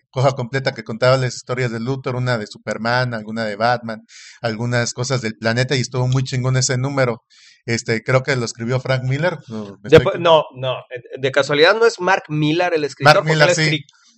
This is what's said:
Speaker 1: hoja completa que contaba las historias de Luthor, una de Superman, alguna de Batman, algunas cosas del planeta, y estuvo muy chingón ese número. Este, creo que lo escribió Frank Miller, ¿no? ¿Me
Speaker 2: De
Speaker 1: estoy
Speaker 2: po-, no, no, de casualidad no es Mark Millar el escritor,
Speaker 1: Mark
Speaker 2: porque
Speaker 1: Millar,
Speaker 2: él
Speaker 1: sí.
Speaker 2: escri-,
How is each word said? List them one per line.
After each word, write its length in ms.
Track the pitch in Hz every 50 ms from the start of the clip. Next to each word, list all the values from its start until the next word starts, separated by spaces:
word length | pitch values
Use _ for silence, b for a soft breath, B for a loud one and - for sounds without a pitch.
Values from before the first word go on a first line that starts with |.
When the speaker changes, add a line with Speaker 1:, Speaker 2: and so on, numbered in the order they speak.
| _ _
Speaker 1:
hoja 200 | - 131 123 143
completa 420 | 127 131 123 113 - 135 135 127 -
que 100 | - 110
contaba 320 | - 113 110 123 127 131 131
las 180 | 131 123 -
historias 360 | - - - 127 120 131 120
de 100 | 110 117
Luthor, 340 | 113 123 135 135 131 143 123
una 220 | 123 123 127 123 113
de 100 | 107 -
Superman, 680 | - 113 - - 107 104 107 117 120 127 127 123 120
alguna 300 | 113 107 104 110 113 113
de 140 | 107 104 101
Batman, 460 | 110 120 123 117 117 113 110 110 - _ B B B B B B
algunas 520 | B 117 110 107 120 120 120 120 120 113 -
cosas 280 | - 127 - 135 127
del 140 | 113 110 107 -
planeta, 380 | 117 113 113 120 131 131 147
y 60 | 131
estuvo 260 | 120 - - 131 127 127
muy 160 | 131 135 135
chingón 320 | - - 127 123 131 127
ese 220 | 131 127 - 135 123
número. 460 | 127 139 143 139 131 120 117 107 _ _ b b b b b b b
Este, 380 | b 117 110 - - 117 110 110
creo 200 | - 131 131 131
que 120 | - 139 127
lo 80 | 117
escribió 340 | 110 - - 117 117 131 123
Frank 240 | - - 131 127 123
Miller, 360 | 131 131 143 156 180 170 - - -
¿no? 280 | 113 107 107 101 98 -
¿Me 80 | 101 104
Speaker 2:
De 80 | 147 160
Speaker 1:
estoy 60 | - 190 196
Speaker 2:
po-, 40 | 190
no, 280 | 175 170 165 156 147 - -
no, 200 | 127 127 131 123 104 - - 127 123 - - - 131
de 140 | 131 135
casualidad 440 | 131 143 135 127 151 147 156 175 208
no 100 | 226 226
es 140 | 233 226 -
Mark 240 | 175 180 190 190 - -
Millar 440 | 151 151 151 151 156 170 180 180 170
el 120 | 156 147
escritor, 300 | 139 135 - 143 143 151
Speaker 1:
Mark 40 | 196 190
Speaker 2:
porque 80 | 156 160
Speaker 1:
Millar, 160 | 156 147 143
Speaker 2:
él 60 | 135
Speaker 1:
sí. 60 | 160 156
Speaker 2:
escri-, 220 | 156 151 147 135 _ b b b b b